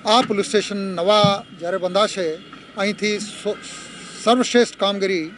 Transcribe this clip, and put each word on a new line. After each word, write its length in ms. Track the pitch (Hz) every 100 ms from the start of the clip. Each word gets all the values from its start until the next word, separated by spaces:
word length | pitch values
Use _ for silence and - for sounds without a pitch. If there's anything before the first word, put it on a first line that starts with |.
આ 160 | 202 233
પોલીસ 240 | - 208 185
સ્ટેશન 340 | 208 - 202 196 180
નવા 320 | 180 214 208 202 - 175
જ્યારે 200 | 170 185
બંધાશે, 480 | 180 190 208 196 165 165 - - - -
અહીંથી 400 | 202 202 208 208
સો-, 400 | 208 - 208 202 - - - - - -
સર્વશ્રેષ્ઠ 560 | 214 247 247 240 233 -
કામગીરી 480 | 196 202 190 185 160